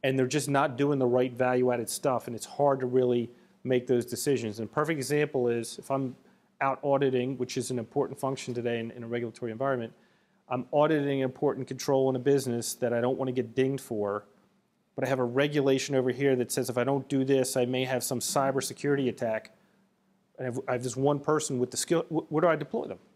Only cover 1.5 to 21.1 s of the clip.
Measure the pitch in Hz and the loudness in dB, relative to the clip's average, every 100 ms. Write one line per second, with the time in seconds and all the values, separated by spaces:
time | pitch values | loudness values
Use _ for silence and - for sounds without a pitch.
1.5 | 127 127 120 110 - 147 123 - 117 - | 4 2 2 -2 -2 0 -2 -4 -10 -10
2.5 | - 143 135 127 127 123 120 117 - _ | 0 2 2 2 2 4 2 -2 -10 _
3.5 | _ 127 127 123 123 110 113 - 131 113 | _ 0 0 2 0 0 -4 0 0 -2
4.5 | 104 107 - 151 160 123 147 147 143 120 | -6 -6 -2 -2 -2 0 0 0 0 0
5.5 | 117 113 - - 135 135 131 _ _ _ | 0 -4 -12 -4 -4 -4 -8 _ _ _
6.5 | _ 139 131 147 135 139 127 127 127 123 | _ -2 0 2 2 4 2 -2 -4 -4
7.5 | - 117 127 110 143 135 135 135 135 - | -4 -4 -4 -4 -2 -2 -2 -4 -4 -6
8.5 | 120 117 117 113 123 117 120 117 110 120 | -4 -4 -4 -6 -10 -8 -6 -6 -6 -8
9.5 | 110 135 131 113 - _ _ _ _ _ | -4 -2 -2 -4 -10 _ _ _ _ _
10.5 | 127 123 147 151 156 143 139 131 131 147 | -6 0 2 4 4 2 0 -2 0 -2
11.5 | 131 131 131 - 135 131 131 123 139 123 | 0 -6 -6 0 2 4 2 2 2 2
12.5 | 117 117 - 123 117 120 131 131 127 113 | -4 -4 -4 0 2 0 0 -2 -2 -2
13.5 | 113 131 135 - 110 101 104 - _ _ | 0 0 0 -6 -4 -2 -2 -6 _ _
14.5 | _ _ _ _ - 131 131 123 123 147 | _ _ _ _ -6 -2 0 0 2 2
15.5 | 147 135 135 139 135 127 123 139 131 117 | 2 4 2 2 0 0 2 2 2 0
16.5 | - 123 123 123 139 135 139 131 135 127 | -2 -2 0 0 0 0 -2 2 4 4
17.5 | 131 123 127 131 127 - 123 - 147 135 | 0 0 0 0 -2 -2 -4 0 0 2
18.5 | 135 - - 143 143 131 - 117 110 - | 0 -4 -4 -2 0 0 -2 -2 -4 -6
19.5 | _ _ _ _ _ _ _ _ - 127 | _ _ _ _ _ _ _ _ -8 -6
20.5 | 120 - 127 127 117 135 | -6 -2 -2 -2 0 2